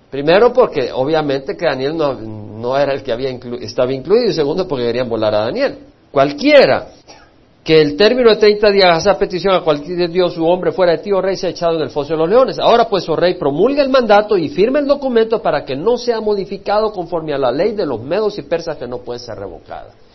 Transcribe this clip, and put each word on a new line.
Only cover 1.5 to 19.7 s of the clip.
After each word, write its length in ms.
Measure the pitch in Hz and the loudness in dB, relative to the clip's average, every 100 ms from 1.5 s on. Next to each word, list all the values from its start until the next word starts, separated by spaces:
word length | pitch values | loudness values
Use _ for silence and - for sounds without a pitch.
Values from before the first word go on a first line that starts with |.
| - | -4
que 100 | 165 | -4
Daniel 300 | 131 135 165 | -2 -4 -2
no, 180 | 147 117 | -2 -4
no 640 | 110 107 104 107 120 135 | -10 -12 -14 -10 -4 -2
era 160 | 139 | 0
el 100 | 139 | -2
que 100 | 131 | -6
había 160 | 117 131 | -6 -6
inclu-, 320 | 123 123 120 | -8 -10 -12
estaba 320 | - - 127 | -8 -4 -2
incluido, 320 | 135 135 220 233 | -2 0 0 2
y 80 | |
segundo 340 | 160 143 175 180 | 0 -2 -2 -4
porque 180 | 139 120 | -2 -2
querían 220 | 117 127 | -2 -2
volar 260 | 113 107 104 | -2 0 0
a 100 | 110 | -2
Daniel. 320 | 202 277 - - _ _ | -2 -4 -4 -18 _ _
Cualquiera 760 | 139 143 - 277 285 175 113 - - _ - _ _ _ _ | 0 0 0 4 6 6 4 -2 -18 _ -20 _ _ _ _
que 160 | - 160 | 2 4
el 160 | 147 143 | 4 4
término 360 | 214 247 233 | 2 4 4
de 60 | 214 | 6
treinta 340 | 214 208 208 | 4 4 2
días 340 | 202 180 165 196 | 4 4 4 2
haga 140 | 190 | 0
petición 340 | 196 180 190 | 0 -2 0
a 80 | 180 | 0
cualquier 480 | 170 147 147 175 175 | 2 -2 -2 -4 -2
dios 260 | 175 175 170 | 0 0 0
u 80 | 165 | 0
hombre 260 | 180 170 | 0 0
fuera 220 | 151 180 | 0 2
de 40 | 165 | 0
ti, 140 | 208 | 0
oh 100 | 196 | -2
rey, 160 | 185 180 | -2 -2
sea 140 | 180 | -4
echado 240 | - 170 165 | -4 -2 -2
en 80 | |
el 80 | 139 | -4
foso 220 | 151 139 | -4 -4
de 40 | 160 | -2
los 100 | 165 | 2
leones. 300 | 233 262 160 | 2 2 2
Ahora 320 | 147 233 226 | 2 4 2
pues, 180 | 190 - | 0 -2
oh 80 | 147 | 0
rey, 200 | 170 180 | 0 0
promulga 480 | 147 143 226 277 | -2 0 0 2
el 60 | 269 | 2
mandato 460 | 262 233 208 208 202 | 2 4 4 4 0
y 140 | 151 | 0
firma 300 | - 220 285 | 0 2 2
el 80 | 277 | 0
documento 540 | 277 262 233 220 220 | 0 0 0 2 0
para 220 | 185 151 | -2 -2
que 120 | 139 135 | -4 -4
no 220 | 196 240 | -2 -2
sea 220 | 240 220 | -2 -4
modificado 720 | 214 208 180 196 - 208 214 | -2 -2 -4 -8 -4 0 -2
conforme 420 | 196 170 170 156 | -4 -6 -6 -4
a 40 | 139 | -2
la 140 | 131 | 0
ley 220 | 135 202 | 0 -2
de 120 | 214 160 | -2 -4
los 160 | 113 | -4
medos 360 | 131 180 214 196 | -4 -2 -2 -4
y 20 | |
persas 360 | 143 165 165 147 | -6 -6 -6 -10
que 100 | 123 | -8
no 100 | 123 | -10
puede 220 | - 120 | -10 -12
ser 180 | - 104 | -12 -12
revocada. 540 | 98 78 - | -12 -14 -16